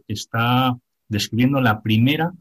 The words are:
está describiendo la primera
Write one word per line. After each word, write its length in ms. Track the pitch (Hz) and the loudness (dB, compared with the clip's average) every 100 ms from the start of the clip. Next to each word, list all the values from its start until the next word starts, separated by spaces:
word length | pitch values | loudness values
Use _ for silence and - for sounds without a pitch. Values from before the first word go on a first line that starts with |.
| - | -10
está 720 | 107 - 113 117 127 127 123 _ _ - | -10 -6 -2 0 2 0 -2 _ _ -8
describiendo 520 | 104 - 113 127 139 | -6 -2 0 0 2
la 200 | 123 110 | 2 0
primera 520 | 113 107 123 156 170 - | 0 2 2 0 -4 -2